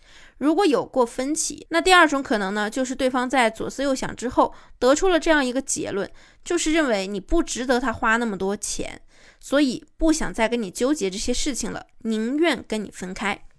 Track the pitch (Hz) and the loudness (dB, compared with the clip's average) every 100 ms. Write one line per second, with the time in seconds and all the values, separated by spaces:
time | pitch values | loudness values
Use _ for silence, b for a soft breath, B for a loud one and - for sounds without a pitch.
0 | b b b b 285 330 392 220 139 262 | b b b b 0 4 4 2 0 0
1 | 240 - 269 311 - - - 330 370 359 | 0 0 -4 -2 -4 -6 -2 0 6 8
2 | 311 277 269 220 190 208 208 262 254 262 | 8 4 -2 -2 0 -2 -2 -2 -4 0
3 | 262 247 247 277 226 220 226 - 277 262 | 0 0 0 2 2 0 -8 -4 -2 -2
4 | 202 - 160 - - B B - 247 294 | -4 -6 -4 0 0 B B 0 2 4
5 | 381 330 330 302 254 247 - - - 180 | 4 2 4 2 2 -2 -4 -4 -4 -6
6 | 190 b b b - 349 311 320 285 208 | -6 b b b -4 -2 0 2 2 0
7 | 190 202 - 330 320 220 262 247 254 226 | -2 -6 0 0 0 -4 0 2 0 -2
8 | 233 226 233 190 190 208 - - - - | 0 2 0 -2 -4 -4 -6 -6 -8 -12
9 | - b b b - 294 285 214 - - | -20 b b b -2 2 2 -2 -10 0
10 | 320 311 202 180 226 240 196 - 254 302 | 2 2 -2 -2 0 0 -4 -2 0 0
11 | 190 190 254 254 302 240 202 - - - | -2 -4 -4 -2 -2 -4 -6 -8 -14 -10
12 | 226 220 226 294 339 247 - 214 196 - | -4 -2 -2 0 0 0 -4 -8 -8 -12
13 | 180 190 208 - - | -12 -6 -6 -6 -12